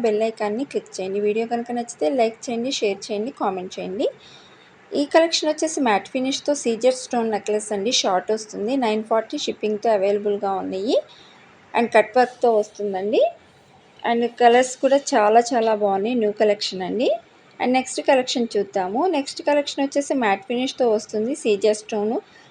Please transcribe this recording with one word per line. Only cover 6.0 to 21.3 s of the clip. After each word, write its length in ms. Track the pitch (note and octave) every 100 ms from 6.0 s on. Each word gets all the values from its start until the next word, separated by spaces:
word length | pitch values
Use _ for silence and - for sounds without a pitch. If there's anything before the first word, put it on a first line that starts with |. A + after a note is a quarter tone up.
| -
ఫినిష్‌తో 400 | C4 C4 C4+ - C#4+
సీజర్ 360 | A#3+ A3 B3 B3+
స్టోన్ 320 | - A#3+ A3+ G#3
నెక్లెస్ 320 | G#3 G#3+ G#3+ G#3
అండి. 160 | G#3+ B3+
షార్ట్ 280 | A3+ F#3 F#3+ A3
వస్తుంది, 400 | - F#3+ G#3 C#4 A3+
నైన్ 160 | G#3+ A3
ఫార్టీ 300 | A3+ A3 D4 -
షిప్పింగ్‌తో 440 | - G#3+ G#3 A#3 G#3
అవైలబుల్‌గా 560 | G3 G#3 G#3 G3+ G3+ F#3+
ఉన్నాయి. 340 | F#3 F#3+ A3 C5 - - - - - - - A#3
And 80 | A#3 A3
కట్ 180 | G#3 B3+
వర్క్‌తో 320 | B3 - A#3+ G#3+
వస్తుందండి. 640 | G#3+ - G#3 F#3 G3+ D#4 E5 E5+ _ _ _ - - - -
And 180 | A#3 A#3 -
కలర్స్ 300 | A#3+ A#3+ B3+ - C4+
కూడా 140 | C#4 -
చాలా 300 | B3 G#3 A3+ A#3+
చాలా 220 | B3 A3+ G#3+
బాగున్నాయి, 320 | G#3 G3 G#3+ B3+
న్యూ 100 | G#3 G#3
కలెక్షన్ 420 | G#3+ G#3 - F#3+ F3+
అండి. 200 | G3 D#4+ E5 - _ _ -
And 100 | B3 C4
నెక్స్ట్ 240 | B3+ - D4
కలెక్షన్ 400 | C4 B3+ B3+ A#3
చూద్దాము. 480 | G#3 G3 G3 F#3 A3+ F#4
నెక్స్ట్ 260 | D4 C#4+ - -
కలెక్షన్ 340 | D4 C#4+ -
వచ్చేసి 300 | C#4 C#4+ C#4+ C#4
మ్యాట్ 180 | A3 G3 -
ఫినిష్‌తో 360 | B3 C4+ - A#3+
వస్తుంది, 380 | G#3+ - G#3+ A3+